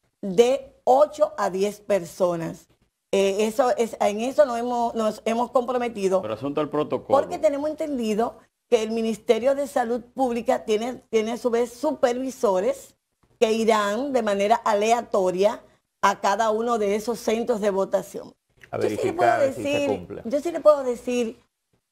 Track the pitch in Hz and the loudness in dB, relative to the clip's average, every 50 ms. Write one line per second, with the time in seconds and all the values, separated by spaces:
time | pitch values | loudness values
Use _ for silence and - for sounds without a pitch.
0 | _ _ _ _ - 202 185 175 233 247 262 269 - - - _ _ - 247 269 | _ _ _ _ -8 0 4 4 4 4 4 0 -4 -8 -20 _ _ 2 4 4
1 | 302 294 - - - - - - 208 202 175 190 196 208 202 - - - 208 196 | 4 2 2 0 -2 -2 0 -2 -4 -2 -2 -2 -2 -2 -4 -6 -4 -2 -2 0
2 | 175 160 - - 196 180 170 165 165 165 180 - - _ _ _ _ _ _ _ | -2 -4 -4 -2 -2 0 0 -2 -6 -8 -10 -12 -18 _ _ _ _ _ _ _
3 | _ _ - 196 196 196 190 196 220 220 214 - 269 247 220 - 233 220 - - | _ _ 0 2 2 2 2 0 0 0 2 2 2 2 2 0 -2 -2 -2 -2
4 | - 202 208 208 226 254 269 302 302 262 240 233 240 247 247 240 240 233 - 226 | 0 0 0 -2 -4 0 2 2 2 2 2 -2 -4 -2 -2 -2 -2 -2 -2 -2
5 | 220 214 214 - - 220 226 233 - 226 - 262 247 240 254 254 240 240 - 202 | -2 -2 -2 -2 -2 -2 0 0 -2 0 0 0 0 0 -2 -2 -2 -4 -4 -2
6 | 196 190 190 185 190 107 110 107 - 139 143 151 151 139 143 147 151 - 139 123 | 0 0 2 0 0 -2 -6 -6 -6 -4 -2 -2 -2 -2 -2 -2 -2 -2 -2 -4
7 | - - - 277 - - - 349 302 311 285 277 285 311 311 285 320 302 294 247 | 0 2 2 2 2 0 -2 -2 0 0 0 0 -2 -4 -4 -4 -6 -6 -4 -4
8 | 233 220 214 196 226 247 - - - _ _ _ _ _ - 233 220 220 226 233 | -2 -2 0 0 -2 -2 -4 -10 -18 _ _ _ _ _ 0 0 0 0 -2 -2
9 | 226 226 226 - - - 233 220 220 262 277 269 285 269 - 269 247 226 233 247 | -2 -2 -4 -2 0 0 0 2 2 0 0 0 -2 -4 -2 -2 -2 -2 -4 -6
10 | 233 - _ - 269 254 233 233 220 - 247 - - - 214 214 226 254 247 - | -6 -8 _ -2 -2 -2 -2 -2 -2 -2 -2 -2 -2 -2 -2 -2 -2 -4 -8 -10
11 | - _ - 220 214 220 233 233 - 254 220 233 247 233 - - - 311 285 - | -8 _ -2 0 0 -2 -4 -4 -2 0 0 0 0 -2 -4 -4 -4 -2 0 0
12 | - 247 240 247 262 262 233 - - 226 190 185 190 240 277 - - - _ _ | 0 0 0 -2 -4 -6 -4 0 0 2 2 2 0 0 -2 -4 -8 -20 _ _
13 | _ _ _ _ _ _ _ _ - 220 214 220 226 208 226 214 208 202 202 226 | _ _ _ _ _ _ _ _ 0 0 2 2 2 2 2 2 2 0 -2 -2
14 | 269 294 262 247 226 214 202 196 196 208 226 220 - 226 220 202 208 220 226 240 | -2 -2 0 0 0 0 0 0 2 2 2 2 2 2 2 2 2 2 2 2
15 | 226 - - 214 185 185 180 180 190 208 240 - - _ _ _ _ _ _ _ | 0 0 0 0 2 2 2 2 2 2 2 -2 -8 _ _ _ _ _ _ _
16 | - 196 202 196 - 202 202 202 226 220 214 214 233 240 240 226 208 196 202 220 | 0 0 2 2 0 0 2 2 2 2 0 0 0 0 0 0 0 0 0 -2
17 | 220 - 233 - - - 220 226 233 214 247 214 196 214 190 196 196 190 - 196 | -2 -4 -6 -4 -2 -2 -2 0 0 -2 -2 0 0 0 0 0 0 0 0 -2
18 | 170 - - - - - - _ _ _ _ _ - - - 143 - - - - | -4 -6 -10 -14 -14 -16 -20 _ _ _ _ _ -14 -10 -4 -2 -2 -2 0 -2
19 | - - - 339 - - - - - - 269 - - 285 285 294 285 277 - 185 | -2 -2 0 2 2 2 4 4 2 0 0 -2 -4 -2 -2 0 0 0 -2 -4
20 | 180 165 - - - 233 240 294 269 339 330 330 277 302 302 285 269 254 240 226 | -6 -10 -12 -12 -6 -4 -4 -4 -2 -4 -6 2 4 6 6 6 2 -2 -6 -4
21 | - - 247 247 240 220 - - _ _ _ _ _ _ _ _ _ _ | -4 -4 -2 -2 -2 -2 -6 -10 _ _ _ _ _ _ _ _ _ _